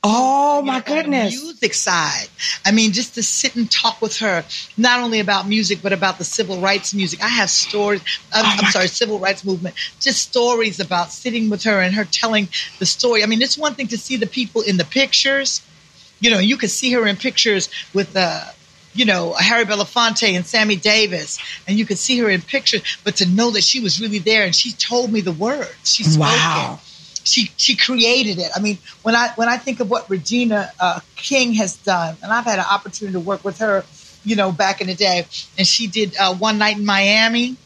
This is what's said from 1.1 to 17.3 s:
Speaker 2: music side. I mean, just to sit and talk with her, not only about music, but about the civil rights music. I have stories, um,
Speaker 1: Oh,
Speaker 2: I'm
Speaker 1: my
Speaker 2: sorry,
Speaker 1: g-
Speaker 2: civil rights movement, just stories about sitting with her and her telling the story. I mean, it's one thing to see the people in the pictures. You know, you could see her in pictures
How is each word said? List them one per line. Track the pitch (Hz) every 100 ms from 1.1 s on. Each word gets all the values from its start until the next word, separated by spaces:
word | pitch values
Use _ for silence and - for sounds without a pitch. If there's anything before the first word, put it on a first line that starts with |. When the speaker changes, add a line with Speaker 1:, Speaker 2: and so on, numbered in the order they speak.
| 277 208 247
Speaker 2:
music | 311 277 220 -
side. | - 175 151 143 - - - - 196
I |
mean, | 214 220
just | 196 247 -
to |
sit | 202 - 269 240
and | 220
talk | - 226 226
with | 220 -
her, | 220 175 160 - - -
not | 240 247
only | 240 220
about | 202 196 190
music, | 220 190 190
but | 190
about | 190 190 180
the |
civil | 170 - 190 185
rights | 190 196 - 202
music. | 185 165
I | 214
have | 240 196
stories, | - - 208 208 202 - - -
um, | 220 214
Speaker 1:
Oh, | 202
Speaker 2:
I'm |
Speaker 1:
my | 202
Speaker 2:
sorry, | 196 185
Speaker 1:
g- |
Speaker 2:
civil | - 220 208
rights | 190 196 196
movement, | 185 175 - - -
just | 269 -
stories | - 254 240 233 226 180
about | 185 180 170
sitting | - 247 233 220
with | 208
her | 226 202
and | 180
her | 202 196
telling | - 226 220 190 - - -
the | 185
story. | - 247 226
I | 214
mean, | 226
it's | 262 -
one | 302 285
thing | 254
to | 226
see | - 254
the | 214
people | - 233 226
in | 208 185
the | 165
pictures. | 262 269 - 269 277 269 - - - - - - _
You | 233
know, | 208
you | 202 269
could | 214
see | - 254
her | 247 214
in | 196
pictures | 254